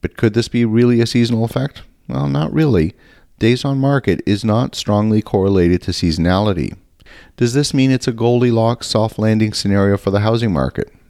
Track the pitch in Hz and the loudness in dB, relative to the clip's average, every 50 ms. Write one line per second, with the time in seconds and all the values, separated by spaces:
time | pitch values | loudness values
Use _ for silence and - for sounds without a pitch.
0 | - 85 - - - 113 104 117 117 - - 123 120 113 107 113 120 120 120 117 | -8 -10 -6 0 0 0 2 0 -4 -2 0 0 0 2 2 4 4 4 4 2
1 | 117 113 - 120 120 117 120 113 113 117 - 131 131 143 - - - - _ _ | 0 0 2 0 0 0 0 -2 -2 -2 -2 -4 -4 -4 -8 -12 -20 -20 _ _
2 | _ - - 135 139 - - 143 151 - - 151 160 147 117 90 78 82 - _ | _ -8 -6 -4 -2 -2 -2 -2 -2 -2 0 0 0 2 2 2 0 0 -4 _
3 | - - - - _ _ _ _ 107 113 123 127 - 143 139 135 135 139 143 135 | -20 -20 -20 -20 _ _ _ _ 0 0 0 0 -2 -4 -2 0 0 0 0 0
4 | - - 90 - - - 104 104 - 110 104 113 131 - - - - - 104 104 | 0 0 -2 -2 0 -2 -2 -2 0 0 0 0 0 -2 -6 -8 -4 0 0 0
5 | 107 107 110 107 107 - - 104 95 98 101 95 87 85 90 87 - - 90 - | 2 2 0 0 0 0 -2 0 0 2 2 2 4 2 2 0 -2 -6 -6 -2
6 | - 87 78 82 82 87 92 95 104 107 98 87 67 52 - - _ _ _ _ | -2 -2 0 0 0 0 2 0 0 0 -2 -2 -4 -6 -8 -14 _ _ _ _
7 | - - - - - - _ - 120 120 117 143 147 - - 139 131 135 131 123 | -20 -20 -20 -20 -20 -20 _ -2 -2 0 0 0 -2 0 0 0 2 2 2 0
8 | - - 117 113 117 117 120 123 123 123 117 113 113 113 120 - - - - 107 | 0 -4 -4 0 0 2 2 2 2 2 2 2 2 0 0 -2 -6 -4 0 0
9 | 110 113 - - 107 110 110 110 110 110 104 - - 101 98 101 98 101 101 98 | 0 0 -2 -2 0 0 2 2 0 -2 -2 -4 -2 0 0 2 2 2 0 0
10 | - 101 95 101 104 110 113 117 120 113 90 73 65 65 - - - - - - | 0 0 0 0 0 0 0 0 0 0 0 0 -2 -2 -2 -6 -8 -8 -10 -20
11 | _ _ | _ _